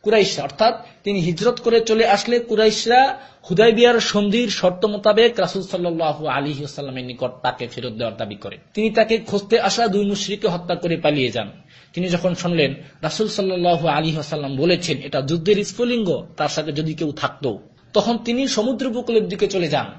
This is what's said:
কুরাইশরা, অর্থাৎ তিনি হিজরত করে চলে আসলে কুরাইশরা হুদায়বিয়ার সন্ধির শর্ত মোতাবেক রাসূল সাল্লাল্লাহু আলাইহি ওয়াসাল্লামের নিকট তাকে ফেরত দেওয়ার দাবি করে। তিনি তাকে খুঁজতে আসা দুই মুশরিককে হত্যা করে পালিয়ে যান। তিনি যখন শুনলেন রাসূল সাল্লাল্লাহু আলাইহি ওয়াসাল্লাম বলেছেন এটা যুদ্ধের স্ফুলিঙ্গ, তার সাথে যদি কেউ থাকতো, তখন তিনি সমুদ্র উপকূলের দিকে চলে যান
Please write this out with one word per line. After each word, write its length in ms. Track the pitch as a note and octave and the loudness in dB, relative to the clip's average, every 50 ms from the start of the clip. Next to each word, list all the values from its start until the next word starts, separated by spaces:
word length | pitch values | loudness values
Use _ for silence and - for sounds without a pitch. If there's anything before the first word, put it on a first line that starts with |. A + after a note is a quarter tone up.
কুরাইশরা, 420 | - G#3 A3+ G#3+ F#3 - - - C#3 | 2 4 4 4 4 2 0 -6 -8
অর্থাৎ 300 | C#3 - - G#3+ A#3 A#3+ - - - - _ _ | -8 -2 2 2 2 2 0 -12 -20 -20 _ _
তিনি 160 | G3+ G3+ G3 | -4 -2 0
হিজরত 380 | E3 F3+ E3+ D#3+ G3+ A#3+ A#3+ - | 0 -2 -2 0 0 0 0 0
করে 200 | - A#3 A#3 A#3 | 0 2 2 2
চলে 240 | A3+ - A3 A3 A3+ | 4 4 2 4 4
আসলে 280 | F#3 G3+ G3+ - A#3 A#3+ A#3+ | 4 4 2 2 0 0 0
কুরাইশরা 640 | A#3 - A3+ G#3 A3 G#3+ G#3 - - A3+ A#3+ B3+ C4+ C#4 - - - - - _ _ | 0 0 2 4 4 4 2 2 0 4 6 6 6 4 0 -6 -14 -20 -20 _ _
হুদায়বিয়ার 540 | - F#3 F3 A3 A#3+ A3 G#3 A#3+ A#3+ A#3+ A3+ | -2 4 6 6 6 8 6 6 6 6 4
সন্ধির 500 | - - - G#3 G#3 G#3 G3 A#3 B3 G#3+ | 0 0 0 0 0 2 0 0 0 -2
শর্ত 360 | - - - F3+ F3+ F3+ - | -2 0 0 0 2 2 -2
মোতাবেক 460 | G#3 G#3 G3+ G3+ G#3+ G#3 A3 A#3 A#3 A#3 - | -2 -2 0 2 2 4 6 4 4 4 2
রাসূল 240 | F#3 E3 - G3 F3 | -2 -2 -2 -6 -6
সাল্লাল্লাহু 600 | - - F3+ F3 F3 E3+ D#3+ E3 D#3 D3 D3+ D3+ | -6 -6 -4 -2 -2 -2 0 0 -2 -2 -2 -4
আলাইহি 320 | D3 B2+ C#3 C#3 D3 D3 C3+ | -2 -2 -2 -2 -4 -6 -6
ওয়াসাল্লামের 460 | D3 C#3 - - C#3+ C3+ B2+ B2+ B2+ | -8 -10 -10 -10 -10 -10 -10 -10 -10
নিকট 260 | B2 B2 A#2+ B2+ A#2+ - - | -10 -6 -6 -6 -6 -6 -4
তাকে 260 | - B2+ B2 - B2 | -4 -4 -4 -4 -10
ফেরত 260 | A2+ - B2+ A#2+ B2 A2 | -10 -10 -10 -10 -10 -6
দেওয়ার 220 | A2 A#2+ A2+ G#2+ | -6 -6 -6 -4
দাবি 180 | - A2+ G2+ G#2 | -8 -10 -10 -10
করে। 220 | - - G2 G2+ - _ _ _ | -12 -12 -14 -14 -14 _ _ _
তিনি 160 | G#3 G#3+ A3 | -2 -2 0
তাকে 260 | A3 A3+ A3 A3 A3+ | 2 2 2 2 0
খুঁজতে 380 | A3+ - - G3+ G3+ G3+ - A3+ A#3 | -2 -2 -2 -4 -4 0 2 2 2
আসা 280 | - G3 - A#3 A#3 | 2 2 0 2 0
দুই 180 | A3 F#3 G3+ G#3 | 2 2 0 0
মুশরিককে 420 | G3+ G3+ - - - G3+ G3+ - | 0 -2 -4 -4 -6 -6 -2 -2
হত্যা 280 | G3+ E3+ F3 E3+ - F3 | -2 -2 -2 -4 -6 -6
করে 200 | E3+ - E3+ E3 | -4 -2 -2 -2
পালিয়ে 320 | C#3+ - D3 D3 C#3+ B2+ A#2+ | 0 0 0 2 2 0 0
যান। 180 | G#2 A#2+ G#2 G2+ - - _ _ _ - - _ - | -2 -4 -6 -6 -12 -20 _ _ _ -20 -20 _ -6
তিনি 140 | E3+ F3+ | -6 -2
যখন 240 | F3+ F3 E3+ F#3 F#3 F3 | -2 -2 0 0 -2 -2
শুনলেন 360 | - - F3 F3 E3 D3 C3 C3+ - - - - _ | -2 -2 -2 2 2 2 2 0 -6 -14 -20 -14 _
রাসূল 260 | - D#3+ - - A3 | -6 -6 -2 -2 -2
সাল্লাল্লাহু 580 | G#3 G#3+ - G3 F#3+ F#3 F3+ F3 F3 E3+ D#3+ E3+ | -2 0 -2 -2 0 0 2 2 2 2 4 2
আলাইহি 300 | D#3+ C#3+ D3 D#3 E3 D#3 | 0 0 2 0 0 -2
ওয়াসাল্লাম 340 | D#3 C#3+ - D#3+ D3+ C#3+ C3+ C#3 | -4 -6 -6 -6 -6 -6 -6 -2
বলেছেন 400 | C3 D3+ F3 F3+ E3+ - - D3+ C3 - | 0 2 2 2 2 0 -4 -4 -4 -4
এটা 160 | C#3 D#3+ C#3+ | -4 -4 -4
যুদ্ধের 360 | C3+ C3+ E3 E3+ D#3+ G3 G#3 G3 G3+ | -2 -2 -4 -2 2 2 2 2 2
স্ফুলিঙ্গ, 460 | - - - B3 A#3+ B3 A#3 G#3+ F3 C#3+ A2 E2+ - - | -4 -4 -2 -2 0 0 0 0 0 -2 -2 -4 -12 -6
তার 120 | - D3+ D3 | -4 -4 -2
সাথে 220 | - D#3+ D3 D#3+ | -2 -4 -4 -4
যদি 220 | C#3+ D3+ D#3 D#3 D3+ | -4 -4 -4 -4 -4
কেউ 180 | - E3 D3+ | -4 -4 -6
থাকতো, 380 | C#3+ - - C3+ - - - B2+ G#2 F#2+ - - _ _ _ _ - | -4 -4 -6 -6 -6 -4 -6 -6 -6 -6 -12 -20 _ _ _ _ 0
তখন 240 | G#3+ - A3+ A#3+ | 0 2 2 -2
তিনি 300 | A3+ A#3 A#3 A#3 B3+ C#4 | -2 -2 -4 -2 -2 -2
সমুদ্র 360 | B3+ - G#3+ G#3+ B3+ C4 G#3+ C4+ | -2 -2 -2 -2 -2 -2 -2 -4
উপকূলের 380 | C4 A3 B3 A#3+ - A#3 A3 G3 | -4 -4 -4 -4 0 0 0 0
দিকে 200 | F3 G3+ G3 G#3 | 0 -2 -2 -2
চলে 200 | F#3 - F#3+ F3 | -2 0 -2 -2
যান 200 | D3+ D3 C3+ A2+ G2+ - | 0 0 -2 -2 -4 -10